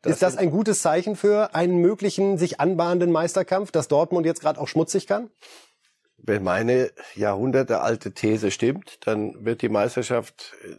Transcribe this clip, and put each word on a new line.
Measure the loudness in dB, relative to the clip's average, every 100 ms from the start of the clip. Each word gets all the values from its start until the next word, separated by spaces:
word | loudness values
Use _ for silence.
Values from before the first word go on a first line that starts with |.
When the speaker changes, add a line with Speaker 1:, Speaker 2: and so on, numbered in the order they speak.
Speaker 1:
das | -2
Speaker 2:
Ist | 2
das | 0
Speaker 1:
sind | 2
Speaker 2:
ein | 0
gutes | 0 0 0
Zeichen | 2 0 0 0
für | 2 2 2 0
einen | 2 4
möglichen, | 2 2 -2 0 0 2
sich | 0 0
anbahnenden | 0 2 0 2 2
Meisterkampf, | 2 0 0 0 -2 0
dass | -2 2
Dortmund | 2 2 0 0
jetzt | 0
gerade | -2 -2
auch | -2
schmutzig | 0 0 -2 -2
kann? | -4 -4 _ -20 -20 -20 _ _ _ _ _
Speaker 1:
Wenn | -2 -2
meine | 0 0 2 2 0 -4 -16 -4
jahrhundertealte | -2 0 0 0 2 0 0 -2 -6
These | -4 0 0 0
stimmt, | 0 0 -2 -8 -10 -4
dann | -4 -4 -6 -6
wird | -4
die | 0
Meisterschaft | 0 0 -2 -2 -2 -4 -12 -20 -20 -20